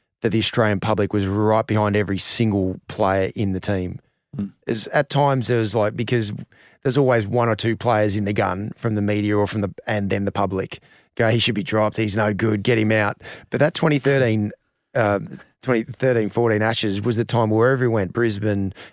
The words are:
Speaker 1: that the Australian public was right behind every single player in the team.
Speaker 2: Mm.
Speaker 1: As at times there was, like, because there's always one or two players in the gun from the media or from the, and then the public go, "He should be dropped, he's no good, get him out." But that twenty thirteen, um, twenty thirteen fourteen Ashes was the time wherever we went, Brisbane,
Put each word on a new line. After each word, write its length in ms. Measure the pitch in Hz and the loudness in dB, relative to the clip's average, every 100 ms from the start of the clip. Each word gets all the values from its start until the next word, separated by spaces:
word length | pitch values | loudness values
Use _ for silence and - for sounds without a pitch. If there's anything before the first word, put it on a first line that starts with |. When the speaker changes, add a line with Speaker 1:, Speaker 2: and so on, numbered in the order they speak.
| _ _ | _ _
Speaker 1:
that 80 | 113 | -2
the 100 | 110 | 0
Australian 400 | 101 - 110 95 | 0 2 2 0
public 340 | - 107 101 | 0 0 0
was 140 | 104 95 | 0 0
right 400 | 101 107 110 113 | 0 2 2 2
behind 280 | 107 104 104 | 0 2 0
every 220 | 98 95 | 0 -2
single 640 | - - 110 101 92 92 - | -2 0 2 2 0 -4 -10
player 440 | - 98 98 95 - | -2 2 2 0 -2
in 160 | 98 | -2
the 80 | 92 | -2
team. 400 | - 95 90 87 - _ _ - | -2 -4 -4 -8 -16 _ _ -10
Speaker 2:
Mm. 160 | 101 - - | -10 -8 -6
Speaker 1:
As 200 | 113 - | -4 -2
at 220 | 147 143 | -2 0
times 380 | 143 143 131 117 | 0 2 0 0
there 120 | 120 | 0
was, 160 | 110 113 | 0 0
like, 200 | 104 - | 0 -2
because 360 | 110 120 104 95 - _ - _ | -2 0 -2 -6 -12 _ -20 _
there's 160 | 135 131 | 0 2
always 300 | 131 117 101 | 4 2 2
one 220 | 120 117 | 0 0
or 60 | 104 | 0
two 200 | 117 110 | -2 0
players 400 | 123 107 107 101 | 0 2 2 0
in 80 | 101 | -2
the 80 | |
gun 380 | 104 98 92 107 - | 0 -2 -2 -8 -6
from 200 | 117 104 | -4 -2
the 60 | |
media 360 | 104 104 104 104 | 0 0 0 0
or 100 | 101 | 0
from 140 | 107 | -2
the, 120 | 98 - - | -4 -6 -6
and 240 | 107 98 | -4 -2
then 140 | 101 98 | -2 -2
the 60 | |
public 480 | 104 98 92 - - _ _ _ - | -2 -2 -2 -6 -12 _ _ _ 0
go, 140 | 113 | 2
"He 100 | 117 | 2
should 160 | 117 104 | 0 -2
be 80 | |
dropped, 340 | 87 107 107 107 | -2 0 0 0
he's 180 | 107 101 | -2 0
no 180 | 107 | 0
good, 300 | 98 113 107 | 0 0 0
get 140 | 101 113 | 2 2
him 140 | 107 | 2
out." 260 | 110 104 - - - - | 2 0 -4 -14 -20 -8
But 100 | 110 | 0
that 140 | 147 | 0
twenty 260 | - 165 143 | 2 0 2
thirteen, 520 | - 139 120 110 104 - _ _ _ 131 | 2 2 2 0 -2 -8 _ _ _ -2
um, 320 | 104 101 104 - - _ | 0 0 -4 -12 -18 _
twenty 220 | 131 117 | -2 -2
thirteen 460 | 117 - 131 117 104 | -2 -2 0 2 0
fourteen 320 | 117 120 107 | 0 2 2
Ashes 400 | 110 120 107 98 | 0 0 -2 -2
was 160 | 117 113 | -2 -2
the 80 | 110 | 0
time 240 | 117 110 | 0 2
wherever 340 | 107 123 131 | 4 4 4
we 60 | 127 | 2
went, 240 | 113 90 | 0 0
Brisbane, 600 | 110 117 104 107 101 95 - - | 0 0 0 -2 0 -2 -6 -18